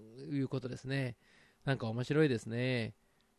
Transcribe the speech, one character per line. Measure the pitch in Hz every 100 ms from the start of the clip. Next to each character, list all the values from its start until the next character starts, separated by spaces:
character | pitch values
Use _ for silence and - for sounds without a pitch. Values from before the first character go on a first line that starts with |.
| 110 120 147
い | 143
う | 131
こ | 135
と | 123
で | 127
す | 131
ね。 | 135 127 - _ - - _ -
な | 131
ん |
か | 113
面 | 117
白 | 127 151
い | 156
で | 113
す | 110
ね。 | 117 127 123 110 - _ _ _